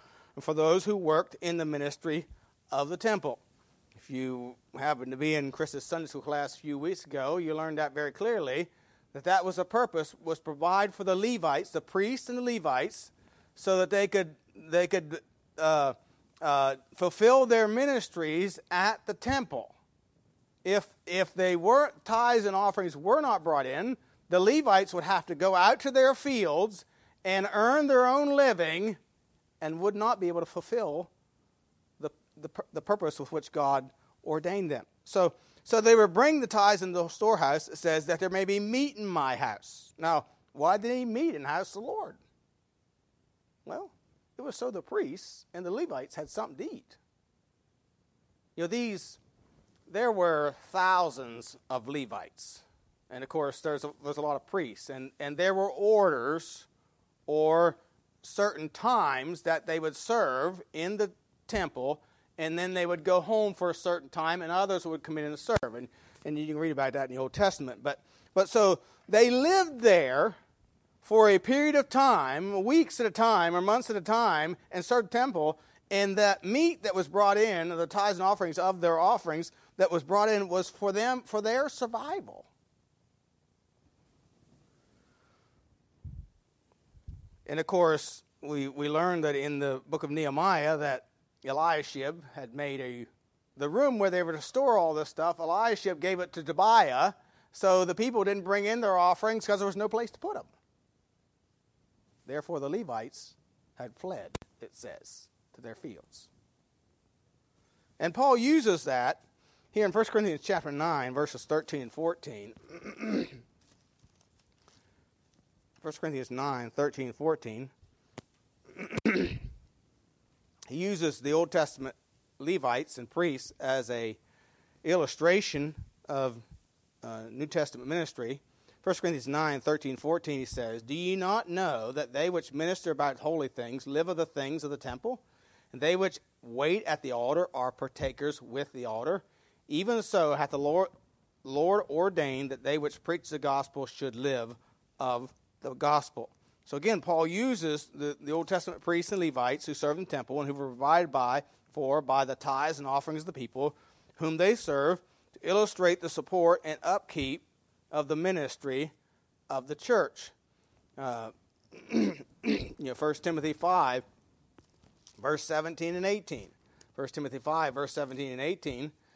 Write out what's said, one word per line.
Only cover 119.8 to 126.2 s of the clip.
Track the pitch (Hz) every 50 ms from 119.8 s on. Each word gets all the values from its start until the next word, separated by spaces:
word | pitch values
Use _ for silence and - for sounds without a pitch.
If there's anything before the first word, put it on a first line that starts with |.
| _ _ _ _ _ _ _ _ _ _ _ _ _ _ _ - - -
He | 127
uses | 160 185 202 202 156 170 151 - -
the | 123 143 151
Old | 165 170 156
Testament | - 170 151 - - - 135 131 - _ _ _ _ _ _ _ _ -
Levites | 139 156 190 156 135 123 120 131 156 - -
and | 127 120 -
priests | - 165 175 165 135 127 - - - -
as | - 131 135 131 120 117
a | 123 117 117 110 104 - _ _ _ _ _ _ _ _ _ _ _ _ -
illustration | 160 175 180 147 127 - - 151 170 185 208 202 - - 143 147 156 147 - - - _ _ _ -
of, | 143 135